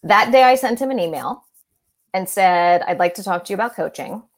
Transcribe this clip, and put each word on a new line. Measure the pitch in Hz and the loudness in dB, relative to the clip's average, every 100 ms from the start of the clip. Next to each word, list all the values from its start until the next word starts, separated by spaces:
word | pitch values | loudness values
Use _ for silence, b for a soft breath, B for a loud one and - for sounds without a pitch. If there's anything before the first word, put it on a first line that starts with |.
That | 170 202 220 | 2 2 4
day, | 262 | 6
I | 254 | 6
sent | 262 262 233 | 4 0 -4
him | 269 | -4
an | 262 | -4
email | 170 151 127 254 _ _ _ _ _ _ _ | -4 -6 -8 -10 _ _ _ _ _ _ _
and | 190 185 | -8 -6
said, | - 185 175 175 175 | 2 2 4 4 2
"I'd | - 175 | 0 -2
like | 180 175 | -2 -2
to | |
talk | 196 175 180 | -6 -6 -4
to | |
you | 196 | -6
about | 233 - | -6 -4
coaching." | 160 - 127 208 - | -8 -8 -12 -12 -16